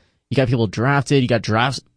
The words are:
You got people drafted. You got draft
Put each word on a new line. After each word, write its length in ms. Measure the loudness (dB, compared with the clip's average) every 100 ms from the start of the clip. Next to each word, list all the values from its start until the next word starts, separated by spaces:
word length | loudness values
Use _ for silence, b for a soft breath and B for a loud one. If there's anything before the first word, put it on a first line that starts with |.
| b b -4
You 60 | 0
got 120 | 0
people 180 | 0 -2
drafted. 560 | -2 0 0 2 2
You 60 | 2
got 140 | 0
draft 360 | 0 0 -2 -4 -14